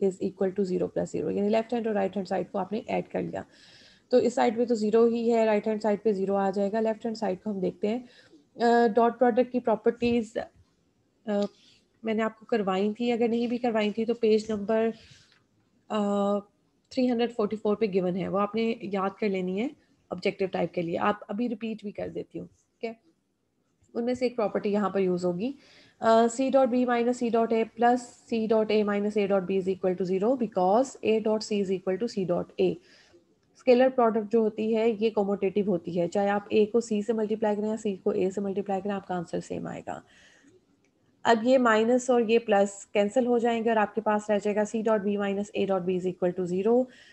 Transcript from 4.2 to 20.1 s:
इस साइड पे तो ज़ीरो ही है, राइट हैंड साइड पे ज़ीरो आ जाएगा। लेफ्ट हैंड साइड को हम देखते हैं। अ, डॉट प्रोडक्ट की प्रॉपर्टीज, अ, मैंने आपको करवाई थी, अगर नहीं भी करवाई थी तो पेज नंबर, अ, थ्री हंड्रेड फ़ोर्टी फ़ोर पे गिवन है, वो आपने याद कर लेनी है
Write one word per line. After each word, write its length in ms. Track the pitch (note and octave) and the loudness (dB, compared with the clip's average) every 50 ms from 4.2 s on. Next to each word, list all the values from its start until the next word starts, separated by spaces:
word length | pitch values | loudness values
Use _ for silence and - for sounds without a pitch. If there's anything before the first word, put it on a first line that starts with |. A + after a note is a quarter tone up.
इस 140 | - A#3+ A3+ | 4 2 2
साइड 220 | C#4 B3 A#3+ G#3+ | 2 0 0 0
पे 100 | A3+ B3 | 0 -2
तो 80 | A3 A#3+ | -2 0
ज़ीरो 320 | G#3 G#3+ G#3 G3+ A3+ A#3 | 0 0 2 4 4 4
ही 220 | A#3 A3+ A#3 A#3 A3+ | 4 2 0 0 2
है, 160 | A#3 A3+ A3+ | 2 2 2
राइट 220 | A3 G#3+ G#3 G#3 A3 | 2 2 2 0 -2
हैंड 120 | A3 G#3+ | -2 -2
साइड 220 | - G#3+ G#3 G3 - | 0 -2 -2 0 0
पे 100 | A3+ G#3 | 0 0
ज़ीरो 220 | F#3 F#3+ F#3+ G3 | 0 0 -2 0
आ 160 | G3 G3 G3 | 0 0 0
जाएगा। 300 | F#3+ G3+ G3+ G3+ G#3 A3+ | 0 0 0 0 0 0
लेफ्ट 240 | A3 A3 A3 G#3+ - | -2 -2 -2 -4 -6
हैंड 120 | A#3 A3 | -8 -6
साइड 260 | A3 A3 F#3+ F#3 F#3 - | -4 -4 -4 -4 -4 -6
को 80 | G#3+ | -6
हम 100 | G#3 F#3+ | -4 -2
देखते 280 | F3+ F3+ F3+ - - G#3 | -2 -4 -4 -2 -4 -4
हैं। 200 | A3 B3+ B3 - - - - _ - - _ _ _ - A3+ | -4 -4 -6 -12 -18 -20 -20 _ -20 -20 _ _ _ 0 2
अ, 260 | A#3+ A#3 A#3 A#3+ A#3 | 4 4 4 4 4
डॉट 300 | G3+ A#3+ A3+ A#3 A#3 - | 4 4 2 2 2 2
प्रोडक्ट 320 | B3+ B3 A3 B3 B3 B3 | 2 2 4 2 0 0
की 100 | - B3 | -2 -4
प्रॉपर्टीज, 800 | - A#3 G#3+ G#3+ - A#3+ A#3 - A#3+ A#3+ A#3 A#3+ A3 G#3+ - - | -2 0 -2 0 0 -2 -2 0 0 0 0 0 0 -2 -6 -8
अ, 1000 | - - _ _ _ _ _ _ _ _ _ _ _ _ _ _ _ G#3+ G#3 G3+ G3+ G3+ - _ _ _ _ _ _ _ _ _ - | -8 -8 _ _ _ _ _ _ _ _ _ _ _ _ _ _ _ -4 -2 -2 -2 -4 -6 _ _ _ _ _ _ _ _ _ -6
मैंने 180 | A3 G#3+ G#3+ A3+ | -4 -2 -2 -2
आपको 240 | A3 A3 - - | -4 -4 -8 -6
करवाई 480 | - B3 G#3+ G3+ F#3+ F#3 F#3+ G3+ G#3+ G#3+ - | -4 -2 -2 0 0 0 0 0 0 -2 -2
थी, 100 | A#3+ A#3+ | -2 -2
अगर 180 | A#3+ G#3+ A#3 A3+ | 0 0 0 0
नहीं 200 | A3+ A#3 A#3+ A#3 | 0 0 0 -2
भी 100 | B3 A#3 | -2 -2
करवाई 340 | B3+ A#3+ G#3+ A3 G#3 G#3 G3+ | -2 0 0 2 0 0 0
थी 120 | A3+ A3+ | 0 -2
तो 100 | A3 A3+ | -2 0
पेज 360 | A#3 - G#3+ G#3+ A3 G#3+ A3 | 2 4 4 4 4 2 0
नंबर, 440 | G#3+ G#3 G3+ G3 A3 A3 A3+ A3+ A3 - - - - - _ _ _ _ _ _ _ _ _ _ _ _ _ - | -4 -4 -2 0 0 2 2 0 -2 -4 -10 -20 -20 -20 _ _ _ _ _ _ _ _ _ _ _ _ _ -6
अ, 500 | G#3+ G#3+ G#3 G3+ G3+ G3+ G3+ G3+ G3+ G3+ G3+ - _ _ _ _ _ _ _ _ - | -4 -2 0 0 0 2 2 2 0 0 -2 -8 _ _ _ _ _ _ _ _ -2
थ्री 140 | C4 B3+ | 0 0
हंड्रेड 260 | B3+ B3 A#3 A#3+ A3+ A#3+ | 2 2 0 0 -2 0
फ़ोर्टी 240 | - G#3 G#3 G#3+ | -2 -2 -2 -2
फ़ोर 200 | G#3+ - G#3+ G#3 | -2 -2 -2 0
पे 120 | G#3 A3+ G3+ | 0 0 0
गिवन 280 | F3+ F#3+ F3+ F3+ F3 | 0 0 0 0 0
है, 120 | G3 F3 F3+ | -2 -4 -2
वो 100 | E3+ G3 | -2 -2
आपने 420 | G3+ G3+ G#3+ A3+ A3+ A3+ A#3 A#3 - | -2 -2 -2 -2 -2 -2 -2 -4 -6
याद 300 | G3+ G3 G3 F#3 G3 G3 - | -6 -4 -4 -4 -4 -4 -4
कर 80 | A3 G#3 | -2 -2
लेनी 300 | F#3+ F#3+ F#3 F#3 F#3 G3 | -2 -2 -2 -4 -2 -4
है 120 | A#3 D4 - - _ _ _ _ _ _ | -4 -4 -6 -10 _ _ _ _ _ _